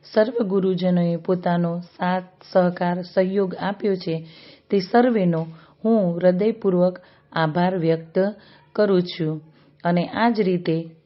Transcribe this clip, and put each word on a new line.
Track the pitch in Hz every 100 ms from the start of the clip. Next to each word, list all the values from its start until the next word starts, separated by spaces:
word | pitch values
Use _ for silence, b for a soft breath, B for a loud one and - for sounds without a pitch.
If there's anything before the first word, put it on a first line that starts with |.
| -
સર્વ | - 220 -
ગુરુજનોએ | 202 196 190 180 180 180 175 170
પોતાનો | 170 185 180 175 170 170
સાથ, | 175 _ 180 185 180 _ -
સહકાર, | 190 180 175 175 175
સહયોગ | 180 - 185 196 190 -
આપ્યો | 180 196 214 185
છે, | 180 160 160 B B B _
તે | 202
સર્વેનો | 185 233 247 220 180 165 165 160 B B 220
હું | 226 185 170
હૃદયપૂર્વક | 180 180 208 220 196 180 180 180 b b b
આભાર | 165 160 156 175 190
વ્યક્ત | 165 165 160 - 196 214 B B B
કરું | - 208 185
છું. | 180 - 160 156 151 b b b
અને | 175 175 170
આ | - 233
જ | 220
રીતે | 190 180 175 160 165 -